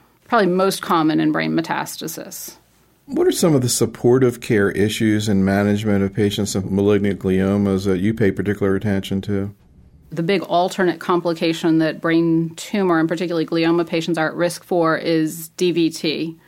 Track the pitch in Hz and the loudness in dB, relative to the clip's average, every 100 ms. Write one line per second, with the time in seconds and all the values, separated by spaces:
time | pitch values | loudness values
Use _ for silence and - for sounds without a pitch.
0 | _ _ - 233 185 180 196 190 - 175 | _ _ -2 2 2 2 0 -2 -2 0
1 | 156 156 156 156 156 160 160 143 151 - | 2 2 0 0 -2 -2 -2 -4 -6 -10
2 | - - - - - - _ _ _ _ | -12 -12 -14 -14 -16 -18 _ _ _ _
3 | - 285 359 - 180 143 120 - 117 - | -8 0 0 2 4 4 2 0 -2 2
4 | 120 127 123 117 - 110 98 - 107 110 | 4 4 4 0 0 2 2 2 0 0
5 | 110 107 110 98 95 98 104 101 107 101 | 0 0 2 2 2 2 2 2 0 0
6 | 98 104 104 - 196 - 98 190 101 104 | 0 0 0 0 -2 -2 -2 2 4 4
7 | 202 190 95 92 95 101 101 95 98 92 | 2 -2 0 2 2 2 2 0 0 0
8 | 101 113 101 95 95 98 98 95 107 98 | 0 0 0 0 -2 -2 0 -2 -2 -4
9 | - 98 95 98 101 - _ - - - | -2 -6 -4 -4 -4 -10 _ -20 -20 -20
10 | - 156 165 196 - 175 185 - 180 - | -14 -8 -2 -2 0 0 0 0 -2 -2
11 | - 175 170 165 170 165 170 160 160 - | -2 -2 0 -2 -2 0 0 2 0 -2
12 | 170 165 170 165 165 160 - 214 185 165 | 0 2 2 2 0 -6 -6 -2 2 2
13 | 160 170 175 170 156 165 165 170 165 170 | 0 -2 -4 -4 -2 0 0 0 0 -2
14 | 165 165 156 139 170 - - 180 160 156 | -2 0 -2 0 -4 -4 -4 0 2 0
15 | - 165 156 165 - - 180 165 160 - | 0 0 -2 -6 -12 -2 0 2 0 -2
16 | 160 143 165 160 | -6 -4 -6 -10